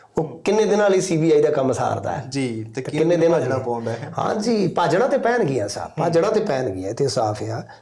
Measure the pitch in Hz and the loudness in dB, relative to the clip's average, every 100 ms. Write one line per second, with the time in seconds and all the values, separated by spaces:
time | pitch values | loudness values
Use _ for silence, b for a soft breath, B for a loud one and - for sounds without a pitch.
0 | B - 151 165 - 214 202 202 208 185 | B -4 -4 -4 0 2 2 4 4 2
1 | - 165 160 151 151 139 131 120 123 104 | 2 0 4 4 4 2 0 0 -2 -2
2 | 98 87 131 139 131 113 110 - 131 143 | -4 -6 -6 -4 -4 -6 -8 -10 -6 0
3 | 160 175 165 170 131 131 123 117 113 113 | 2 4 4 2 0 -2 -2 -4 -4 -6
4 | - - 98 214 214 220 175 - 170 170 | -6 -4 -2 -2 0 0 0 0 2 2
5 | 254 269 208 240 165 131 101 - 85 - | 2 2 2 2 0 0 -4 -6 -8 -2
6 | 170 165 196 220 - 135 123 92 95 117 | 2 2 2 0 0 -2 -2 -4 -6 -2
7 | 139 123 110 104 107 113 - B | -2 0 -2 -2 -6 -8 -10 B